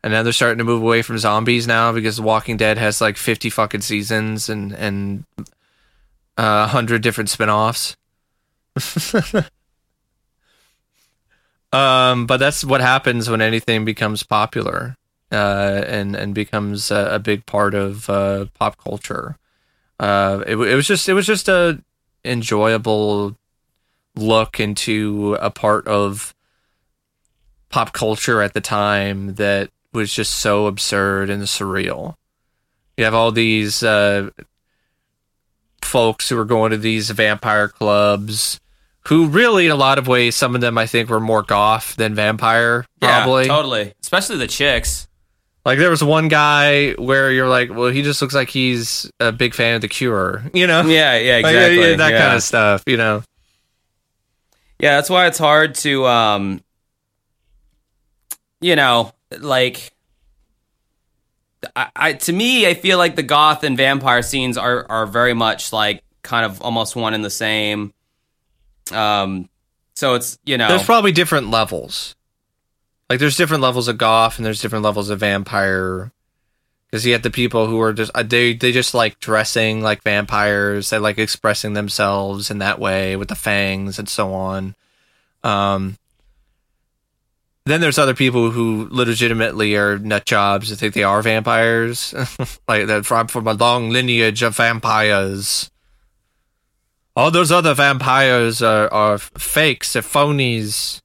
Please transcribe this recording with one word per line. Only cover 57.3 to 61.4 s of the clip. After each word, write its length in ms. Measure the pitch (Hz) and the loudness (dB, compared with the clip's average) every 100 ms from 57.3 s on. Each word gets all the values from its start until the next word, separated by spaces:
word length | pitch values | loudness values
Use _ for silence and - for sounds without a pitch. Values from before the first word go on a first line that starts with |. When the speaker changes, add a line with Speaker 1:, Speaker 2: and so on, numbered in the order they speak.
| _ _ _ _ _ _ _ _ _ _ - _ _ | _ _ _ _ _ _ _ _ _ _ -20 _ _
Speaker 2:
you 160 | 175 156 | 2 4
know, 360 | 135 120 117 _ _ - | 4 2 0 _ _ -14
like, 540 | 147 127 127 123 - _ _ _ _ _ _ _ _ _ _ _ _ _ _ _ | -2 0 0 -2 -18 _ _ _ _ _ _ _ _ _ _ _ _ _ _ _